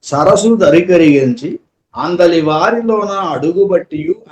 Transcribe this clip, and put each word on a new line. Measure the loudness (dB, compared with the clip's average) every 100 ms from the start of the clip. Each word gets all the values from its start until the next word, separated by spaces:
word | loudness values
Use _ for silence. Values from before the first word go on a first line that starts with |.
"సరస్సు | -4 0 2 2 2 2
దరి | 4 2
కలిగించి | 2 4 4 4 2 -2 -8 -12 _ _ _ -10
అందలి | -6 0 2 2
వారిలోన | 0 0 0 -2 -2 -4 -4
అడుగుబట్టియు", | -6 -6 -4 -4 -2 0 0 -4 -10 -6 -6 -8